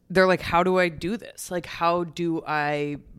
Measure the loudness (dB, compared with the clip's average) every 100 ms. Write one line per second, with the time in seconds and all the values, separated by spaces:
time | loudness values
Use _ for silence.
0 | _ 4 4 4 2 2 4 4 2 0
1 | -6 -6 -8 -16 -8 -8 -8 -2 0 2
2 | -2 -4 -2 -2 -2 -2 -2 -2 -4 -6
3 | -12